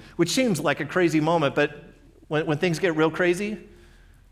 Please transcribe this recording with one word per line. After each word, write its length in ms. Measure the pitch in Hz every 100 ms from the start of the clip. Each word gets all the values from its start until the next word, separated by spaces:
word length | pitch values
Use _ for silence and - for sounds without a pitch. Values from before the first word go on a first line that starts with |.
| -
which 160 | - 170
seems 300 | 262 254 160
like 180 | 156 139
a 60 |
crazy 360 | 147 185 175 156
moment, 360 | 151 170 143 127
but 280 | 147 - - - - - -
when, 180 | 151 160
when 120 | 147
things 200 | 185 156
get 160 | 190
real 160 | 156 160
crazy, 480 | 156 180 175 208 214 - - - - - - _